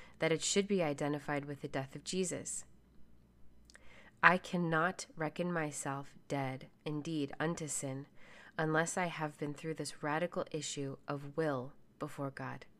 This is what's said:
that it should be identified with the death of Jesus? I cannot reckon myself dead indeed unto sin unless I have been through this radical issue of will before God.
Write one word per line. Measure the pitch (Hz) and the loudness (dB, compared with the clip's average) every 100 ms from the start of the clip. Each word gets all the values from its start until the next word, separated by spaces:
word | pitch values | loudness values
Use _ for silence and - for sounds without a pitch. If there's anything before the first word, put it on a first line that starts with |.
| - - | -12 0
that | 160 | 4
it | 160 | 4
should | - 202 202 | 4 4 4
be | 196 | 4
identified | 156 143 147 147 147 143 143 | 4 2 2 0 0 -2 -2
with | 143 | -6
the | 147 | -2
death | 143 131 147 | -2 -2 -6
of | |
Jesus? | - 185 180 139 - - - - - - - - - - - - - - - - - - | -4 0 0 0 -4 -8 -10 -20 -20 -18 -16 -18 -20 -18 -18 -18 -20 -18 -16 -16 -12 6
I | 170 185 | 8 8
cannot | - 175 165 160 175 - - - | 2 0 2 4 2 0 -8 -4
reckon | 156 156 175 | -4 0 0
myself | 170 151 139 147 139 143 - - | 0 0 -2 -4 -4 -6 -12 -4
dead | 139 135 131 - - | 0 0 -4 -10 -10
indeed | - 151 151 160 139 - | -4 -4 -2 0 -2 0
unto | 156 165 151 | 0 0 -2
sin | - 135 135 139 - - - - - | -4 -2 -4 -8 -14 -16 -16 -10 0
unless | 156 156 165 190 | 4 4 4 2
I | 175 | 0
have | 151 151 - | 0 -4 -2
been | 147 | -6
through | 147 160 156 | -4 -4 -4
this | 147 - | -4 -4
radical | 151 156 175 180 - | 0 2 2 0 -2
issue | 156 143 - 139 - - | -4 -4 -4 -4 -6 -6
of | 143 143 143 | -6 -2 2
will | 156 131 131 - - - | 2 2 -2 -10 -18 -8
before | 143 - 139 | -6 -4 -4
God. | 135 131 - - | -4 -6 -8 -12